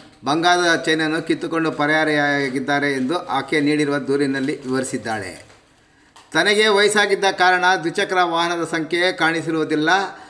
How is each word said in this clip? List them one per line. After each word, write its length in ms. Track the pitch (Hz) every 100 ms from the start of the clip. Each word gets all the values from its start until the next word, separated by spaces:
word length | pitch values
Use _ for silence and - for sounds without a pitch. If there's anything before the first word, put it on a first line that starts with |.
| - - 127
ಬಂಗಾರದ 580 | 156 170 180 175 165 -
ಚೈನನ್ನು 360 | 160 156 160
ಕಿತ್ತುಕೊಂಡು 500 | - 160 160 165 160
ಪರಾರಿಯಾಗಿದ್ದಾರೆ 1200 | - 147 156 156 151 147 143 139 131 131 143 143
ಎಂದು 340 | 135 127 175 -
ಆಕೆ 320 | 135 135 156
ನೀಡಿರುವ 380 | 143 151 143 143
ದೂರಿನಲ್ಲಿ 720 | 131 139 143 135 135 147 127
ವಿವರಿಸಿದ್ದಾಳೆ. 760 | 131 131 127 107 107 92 82 - - _ _ _ _ _ - -
ತನಗೆ 340 | 156 180 208 220
ವಯಸ್ಸಾಗಿದ್ದ 560 | 202 208 202 208 190 190
ಕಾರಣ 320 | 185 180 180 180 185
ದ್ವಿಚಕ್ರ 380 | 165 165 196 190
ವಾಹನದ 400 | 175 170 170 170
ಸಂಖ್ಯೆ 480 | 160 165 151 175 180
ಕಾಣಿಸಿರುವುದಿಲ್ಲ. 760 | 180 160 165 151 160 151 151 156 185 190 -